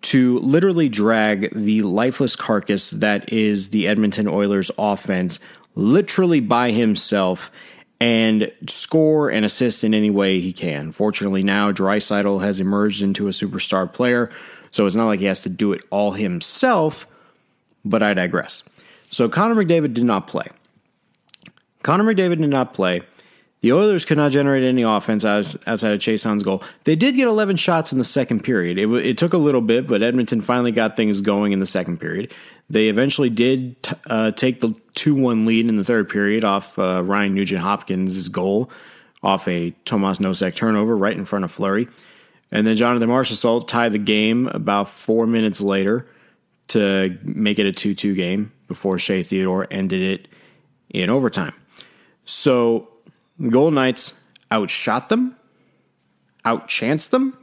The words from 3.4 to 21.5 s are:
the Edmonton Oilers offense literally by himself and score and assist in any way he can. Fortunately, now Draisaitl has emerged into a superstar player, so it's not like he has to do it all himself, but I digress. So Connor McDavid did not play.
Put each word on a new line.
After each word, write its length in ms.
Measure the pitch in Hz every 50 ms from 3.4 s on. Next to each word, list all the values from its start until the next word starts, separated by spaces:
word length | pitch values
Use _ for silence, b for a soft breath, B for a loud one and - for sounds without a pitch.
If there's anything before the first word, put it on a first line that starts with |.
| 110 107 104 101 95 98
the 180 | 104 107 95 95
Edmonton 400 | 107 104 107 104 95 - 107 104
Oilers 420 | 76 101 101 101 101 98 92 - - -
offense 640 | 107 104 101 95 - - 98 92 90 90 85 - B B B B B B _
literally 640 | - 98 104 131 185 208 - - - 185 180 170 147
by 320 | 120 104 120 120 123 123
himself 800 | 110 113 120 110 104 90 - - - 101 95 92 92 87 - - B B B B B B B B _ _
and 520 | 120 117 117 113 113 110 110 107 107 - - _ - -
score 600 | - - - - - 160 156 156 156 151 147 135
and 160 | - 110 107
assist 380 | 104 - - 127 120 107 - -
in 100 | 110 110
any 160 | 107 107 107
way 300 | 101 101 98 98 95 92
he 140 | 87 92 90
can. 400 | - - 87 76 71 73 80 82
Fortunately, 500 | - 104 104 101 - 101 101 95 95 95
now 300 | 98 98 101 104 104 98
Draisaitl 680 | 92 98 95 101 104 101 - 107 101 101 101 101 95
has 200 | 92 104 101 92
emerged 420 | 95 95 101 101 104 104 98 101 101
into 240 | 98 98 - 101
a 60 | 101 92
superstar 600 | - - 98 95 95 - - - 95 92 90 -
player, 380 | - 127 123 123 120 120 117 B B B B B B B B
so 160 | B - 104
it's 80 | 98 87
not 120 | 110 113
like 120 | 113 107 95
he 80 | 98
has 160 | 101 95 - -
to 60 | 92
do 240 | 90 - 110 104 95
it 100 | - - _
all 220 | - 101 104 104 95
himself, 960 | 98 107 98 87 85 - - - - - 262 240 190 156 156 156 - - b b b b b b b b b b b b _ _ _ _
but 160 | 104 110 113
I 140 | 107 104 101
digress. 480 | 92 90 90 90 87 - - - - - b b b b b b b b b
So 180 | - - 120 113
Connor 280 | - 165 196 226 233
McDavid 380 | 220 202 160 170 165 151 143 117
did 100 | 117 120
not 240 | 120 107 95 90 -
play. 180 | - - - - - _ _ _ _ _ _ _ _ _ _ _ _ _ _ _ - - _ -